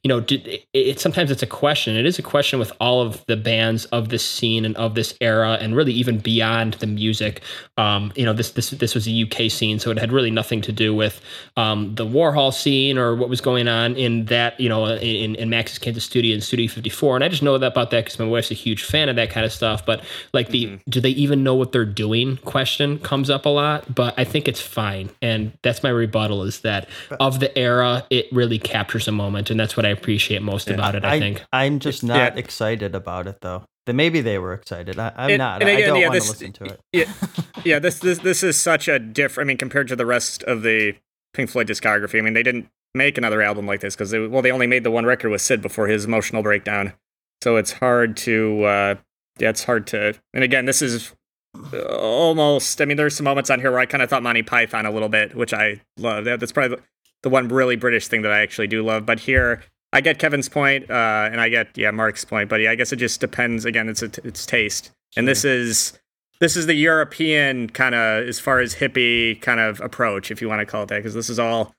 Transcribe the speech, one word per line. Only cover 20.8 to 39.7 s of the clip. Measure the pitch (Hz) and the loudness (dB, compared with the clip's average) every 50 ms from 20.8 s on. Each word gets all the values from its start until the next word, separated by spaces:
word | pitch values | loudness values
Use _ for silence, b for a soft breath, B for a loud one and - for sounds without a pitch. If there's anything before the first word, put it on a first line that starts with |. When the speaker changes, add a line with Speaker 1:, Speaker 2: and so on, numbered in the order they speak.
| _ - | _ -2
Speaker 1:
"Do | 120 127 | -2 2
they | 120 131 | 2 2
even | 131 139 143 139 143 139 135 | 2 2 2 2 2 2 4
know | 135 131 | 4 2
what | 131 131 123 | 2 2 2
they're | - 127 113 | 2 0 0
doing?" | 107 98 117 107 104 110 117 123 135 131 | 0 -2 -4 -2 0 0 0 0 0 -2
question | 131 - - - 135 131 - - - 147 143 147 | -6 -8 -4 -2 -2 -2 0 0 0 0 -2 -2
comes | 147 - - 143 139 135 131 | -4 -4 -2 -2 0 2 0
up | 139 139 - | 0 2 2
a | 151 | 2
lot, | 143 147 147 151 151 147 - - 123 | 2 4 2 2 0 -2 -4 -4 0
but | - 123 120 - | 0 0 0 2
I | - 127 | -2 -2
think | - - 151 147 | 0 0 0 0
it's | 143 120 - | 0 -2 -2
fine. | - - - 120 107 101 98 98 95 98 - _ | -10 -8 -4 -4 -2 -2 -4 -6 -8 -10 -8 _
And | - 117 110 110 110 110 - - - | -2 -2 -2 -2 -2 -6 -8 -2 -2
that's | 127 117 - - | -2 -2 0 0
my | 135 | 0
rebuttal, | 120 117 117 110 107 110 107 107 104 101 95 | 2 2 0 2 0 0 0 0 -2 -2 -2
is | 101 - - | -4 -6 -4
that | - 110 104 98 90 B B B B B | -4 -4 -2 -4 -6 B B B B B
Speaker 3:
But | 143 127 | -2 0
Speaker 1:
of | 135 135 131 131 | 0 0 2 2
the | 135 135 - 139 | 0 0 2 2
era, | 123 123 123 123 123 123 120 123 123 _ | 2 4 4 4 4 4 2 0 -2 _
it | 131 123 - - | 0 0 0 2
really | 127 123 123 117 113 | 2 2 2 2 0
captures | 110 - - - 110 101 - - 117 - | -2 -2 -2 -2 -2 -2 -2 -4 -4 -2
a | - | -2
moment, | 107 104 101 101 101 101 104 - | -2 -2 -2 -2 -2 -2 -2 0
and | 117 113 | 0 0
that's | 110 104 - | 0 0 0
what | - 110 | 0 2
I | 104 | 0
appreciate | 101 95 - - 107 101 - - 107 95 | 0 0 0 0 0 0 0 0 -2 -2
most | 101 104 98 104 - 101 | -2 -4 -4 -4 -2 -2
Speaker 2:
Yeah. | 98 | -2
Speaker 1:
about | 98 - - 104 | 0 0 0 -2
it, | 104 98 | 0 0
I | - 147 | 0 0
Speaker 3:
I, | 156 | 2
Speaker 1:
think. | 120 101 104 - - _ | 0 -2 -4 -6 -6 _
Speaker 3:
I'm | - 131 135 139 147 139 | 0 0 2 2 0 0
just | 135 147 127 - - | -2 -4 -6 -2 -2
Speaker 2:
Yeah. | 117 120 | 2 2
Speaker 3:
not | 123 123 120 120 | 4 2 2 0
excited | - 113 - - - 113 107 117 107 104 98 92 | -4 -10 -10 -6 -2 -2 -2 -2 -2 -4 -6 -6
about | 95 90 - 87 90 90 | -6 -8 -8 -8 -8 -8
it, | 95 101 _ | -10 -12 _
though. | - 92 90 92 - _ _ _ _ | -10 -10 -10 -10 -12 _ _ _ _
Then | - 120 | -2 0
maybe | 131 156 170 165 160 | 2 2 2 2 0
they | 123 113 104 | 0 0 -2
were | 95 90 90 92 | -2 -4 -6 -8
excited. | 101 - - - 87 85 90 92 | -10 -10 -12 -12 -12 -10 -10 -8
I, | - 113 110 - | -6 -8 -8 -6
I'm | - 127 143 | -4 0 0
Speaker 2:
And, | 202 208 | 2 2
Speaker 3:
not. | 131 120 92 98 | 0 -2 -2 0
Speaker 2:
and | 208 202 | 2 2
Speaker 3:
I | 202 | 4
Speaker 2:
again, | 202 208 196 | 4 4 4
Speaker 3:
don't | 147 - | 4 4
Speaker 2:
yeah, | 175 | 4
Speaker 3:
wanna | 165 - 180 | 4 2 0
Speaker 2:
this, | - - | 0 -2
Speaker 3:
listen | 107 - - 92 104 | -6 -8 -12 -16 -14
to | - 101 | -14 -14
it. | 95 98 - _ _ - | -14 -14 -16 _ _ 0
Speaker 2:
yeah, | 175 165 196 202 - - - - | 0 0 0 -2 -8 -8 -6 -6
Speaker 3:
<laughs> | - 170 - - - - | -8 -8 -8 -12 -4 0
Speaker 2:
yeah, | 170 151 147 | 2 2 2
this, | 147 180 - - | 2 -2 -2 0
this, | 180 185 180 170 | 0 0 0 2
this | - 185 175 - 190 | 0 0 0 2 0
is | 180 147 | 0 0
such | - - 170 160 147 - | 2 2 2 2 2 2
a | - 147 | 0 0
diff-, | 131 113 110 110 143 143 131 - | 0 -2 -2 0 0 0 0 0
I | 127 143 | -2 -2
mean, | 139 135 | -2 -2
compared | 117 135 127 | -2 -4 0